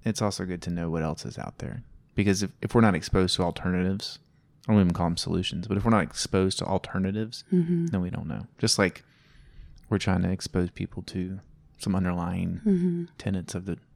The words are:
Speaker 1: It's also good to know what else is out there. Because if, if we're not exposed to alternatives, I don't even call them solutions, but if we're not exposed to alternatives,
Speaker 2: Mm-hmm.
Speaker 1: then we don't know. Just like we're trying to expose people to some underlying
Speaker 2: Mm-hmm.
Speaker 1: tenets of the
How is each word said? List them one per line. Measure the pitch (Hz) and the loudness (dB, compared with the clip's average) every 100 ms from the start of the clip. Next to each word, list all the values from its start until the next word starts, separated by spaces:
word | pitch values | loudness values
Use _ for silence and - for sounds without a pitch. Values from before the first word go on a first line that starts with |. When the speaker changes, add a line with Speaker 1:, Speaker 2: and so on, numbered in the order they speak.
Speaker 1:
It's | - 107 | -2 0
also | 107 95 | 0 -2
good | 92 90 | -6 -6
to | 85 | -4
know | 87 85 | -4 -2
what | 82 | -2
else | 80 - | -2 -4
is | - - | -8 -10
out | - - | -12 -10
there. | - - - - _ | -10 -10 -14 -20 _
Because | - 101 98 | 0 2 2
if, | 101 - | 0 -4
if | 104 | 0
we're | 120 | 6
not | 113 | 6
exposed | 87 - 98 92 - | 4 2 2 4 2
to | |
alternatives, | 87 - 92 90 92 98 - - _ _ _ _ - | 0 0 -2 0 0 -2 -6 -14 _ _ _ _ 2
I | |
don't | 107 | 6
even | 92 | 6
call | 87 85 | 4 0
them | 85 | 0
solutions, | - 87 92 - 95 | -2 -2 -2 -4 -2
but | 98 | 0
if | |
we're | 104 | 4
not | 110 | 4
exposed | 82 - - 98 95 - | 2 -4 0 2 2 0
to | - | -2
alternatives, | 95 - 95 95 104 110 - - | -2 -2 -2 -2 -2 -6 -8 0
Speaker 2:
Mm-hmm. | 180 165 175 170 | 2 4 2 0
Speaker 1:
then | 104 | 0
we | 90 | -2
don't | - 78 | -4 -6
know. | 60 - _ | -8 -10 _
Just | 110 - | 0 4
like | 95 - _ _ _ - - - - - - | 2 0 _ _ _ -20 -20 -20 -20 -20 -2
we're | 101 | 0
trying | - 92 | 2 2
to | 90 | 2
expose | 92 - 92 87 | -2 -2 -2 -2
people | - 95 - | -4 -10 -8
to | - 95 92 95 - - - _ | -10 -6 -6 -8 -14 -20 -20 _
some | - 95 | -2 0
underlying | 90 87 87 90 87 - | 0 0 -2 -2 -2 -2
Speaker 2:
Mm-hmm. | 220 185 180 170 170 _ | 2 2 2 0 -6 _
Speaker 1:
tenets | - 95 87 | -4 -4 -4
of | 95 95 | -8 -6
the | 85 _ | -8 _